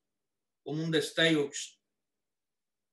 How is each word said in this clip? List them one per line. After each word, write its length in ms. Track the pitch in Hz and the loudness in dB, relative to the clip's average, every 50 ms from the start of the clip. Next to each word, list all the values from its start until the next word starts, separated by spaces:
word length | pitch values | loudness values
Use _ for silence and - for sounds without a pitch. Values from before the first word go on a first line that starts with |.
| _ _ _ _ _ _ _ _ _ _ _ _ - | _ _ _ _ _ _ _ _ _ _ _ _ -10
como 200 | - 156 156 165 | -8 -6 -4 -2
un 80 | 165 | 0
destello. 580 | 160 151 143 - - 170 160 165 160 151 139 - - - - - - _ _ _ _ _ _ _ _ _ _ _ _ _ _ _ _ _ _ _ _ _ _ _ | 0 0 -2 -2 0 2 2 4 4 2 0 -2 -6 -10 -12 -12 -16 _ _ _ _ _ _ _ _ _ _ _ _ _ _ _ _ _ _ _ _ _ _ _